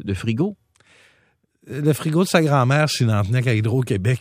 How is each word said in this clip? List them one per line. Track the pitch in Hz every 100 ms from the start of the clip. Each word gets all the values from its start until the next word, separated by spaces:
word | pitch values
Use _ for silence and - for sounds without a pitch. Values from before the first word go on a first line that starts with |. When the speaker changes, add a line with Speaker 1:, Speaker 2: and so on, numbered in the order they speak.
| -
Speaker 1:
de |
frigo. » | 95 113 113 190 202 _ _ _ _ _ _ _ _ _ _ -
Speaker 2:
Le | 131 147
frigo | 139 160 156
de | 185
sa | 185
grand-mère, | 156 139 123 143 151
s'il | - 117
en | 104
tenait | 101 123
qu'à | 123 110
Hydro-Québec, | 110 131 117 104 95 127